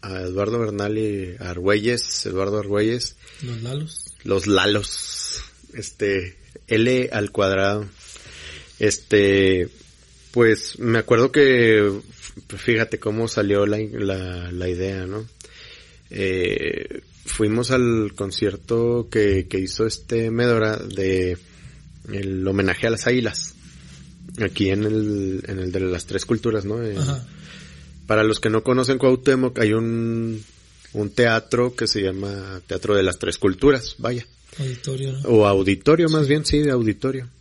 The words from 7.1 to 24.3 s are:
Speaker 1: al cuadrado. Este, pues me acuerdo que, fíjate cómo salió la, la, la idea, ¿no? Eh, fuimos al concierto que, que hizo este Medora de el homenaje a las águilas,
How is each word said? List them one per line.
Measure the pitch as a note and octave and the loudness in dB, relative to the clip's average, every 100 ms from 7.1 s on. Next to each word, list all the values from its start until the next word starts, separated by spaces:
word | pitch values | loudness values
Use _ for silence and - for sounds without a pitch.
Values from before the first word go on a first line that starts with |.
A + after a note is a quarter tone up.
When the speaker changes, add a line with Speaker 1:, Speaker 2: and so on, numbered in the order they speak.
Speaker 1:
al | A2 G2+ | -2 -4
cuadrado. | - G2 F#2+ G2 G#2 G2+ - - - - - - - - - | 0 2 2 0 0 -6 -14 -20 -20 -20 -20 -18 -18 -20 -2
Este, | G#2+ - - G#2+ G2 G2 F#2+ F#2 F2 - - _ _ - - | 0 0 2 4 6 6 4 2 0 -8 -20 _ _ -20 -6
pues | B2 A#2 G#2+ - - | 4 4 4 -2 -6
me | A#2+ A2+ | 0 0
acuerdo | A2 A#2 C3 | 2 4 4
que, | D3+ C#3 B2+ A#2 A2 G#2 G2+ - - - - - G2 | 6 6 6 6 6 4 0 -10 -20 -20 -20 -16 -6
fíjate | - A2+ A2+ G#2+ | -2 0 0 -2
cómo | - G#2+ A2+ | -4 -2 -2
salió | - G2+ G2+ G2+ | 0 2 2 2
la, | G#2 G#2+ | 0 -4
la, | A2+ G2+ F#2+ F#2 F2+ F2+ | -4 -4 -4 -6 -8 -8
la | F2 F2+ | -6 -4
idea, | F2+ F#2+ F#2+ F#2 | -2 -4 -4 -8
¿no? | G#2 A2+ _ - - - - - - _ | -8 -12 _ -20 -20 -20 -20 -20 -20 _
Eh, | - F#2+ F#2 F2+ - - - - - _ - - | -4 -2 0 0 -2 -4 -6 -8 -14 _ -20 -10
fuimos | - G#2+ A2+ A#2+ | 0 0 0 0
al | B2+ A#2+ A2+ G#2 - | 2 2 2 -2 -4
concierto | G2 - G#2 F#2+ - A#2 A#2 A#2+ A2+ | -6 -2 -2 -4 -4 0 2 0 -2
que, | A2 G#2 F#2+ F2+ | 2 2 2 0
que | G2 | -4
hizo | F#2 - A2 | -4 -2 -2
este | - - A#2 A2+ | -2 -4 -2 -2
Medora | A2+ B2 A2+ A2 G#2+ | 0 2 2 2 -2
de | F2+ G2 F#2+ F#2 F2+ F2+ - - - - - - - | -6 -4 0 0 0 -4 -10 -20 -20 -20 -20 -20 -12
el | G2+ G2 F#2+ F#2+ | -8 -6 -4 -2
homenaje | G2 F#2+ - A#2 | 0 0 0 -2
a | |
las | A2+ - | 0 0
águilas, | B2 A2+ - - - - - - - - - - | 0 0 -6 -12 -16 -20 -20 -20 -20 -20 -20 -18